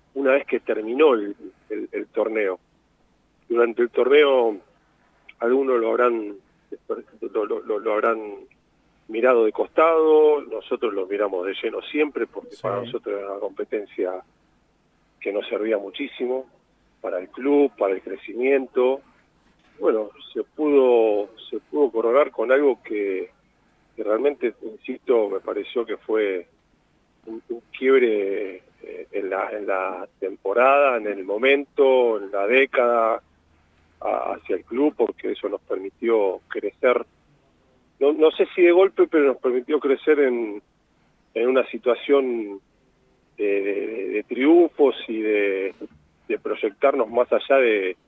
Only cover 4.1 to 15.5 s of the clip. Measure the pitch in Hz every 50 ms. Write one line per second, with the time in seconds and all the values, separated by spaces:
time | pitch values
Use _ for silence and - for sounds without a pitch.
4.1 | 143 151 147 139 135 127 117 113 104 92 - _ _ _ _ _ _ _ _ _
5.1 | _ _ _ _ - - 117 117 127 135 139 131 127 117 113 113 113 113 123 123
6.1 | 117 113 107 101 101 98 _ _ _ _ _ - - - _ - 113 117 113 _
7.1 | _ - 117 110 - 113 104 104 117 107 90 113 107 104 95 110 107 107 110 113
8.1 | 113 113 107 104 101 98 - - _ _ _ _ _ _ _ _ _ _ _ -
9.1 | 110 113 117 127 127 117 113 110 - - 107 - - - 160 165 165 160 156 156
10.1 | 156 151 156 151 151 143 139 - 110 107 - - 131 120 - 113 101 98 92 92
11.1 | 101 101 104 98 95 90 90 98 92 - - 113 107 98 - - - 147 151 147
12.1 | - 127 113 - - 101 - - - - - 101 101 101 117 120 123 113 - 107
13.1 | 101 101 98 98 98 101 104 98 98 - 104 - - 107 101 - - - 98 90
14.1 | 92 92 - _ _ _ _ _ _ _ _ _ _ _ _ _ _ _ _ _
15.1 | _ - - 104 98 104 - -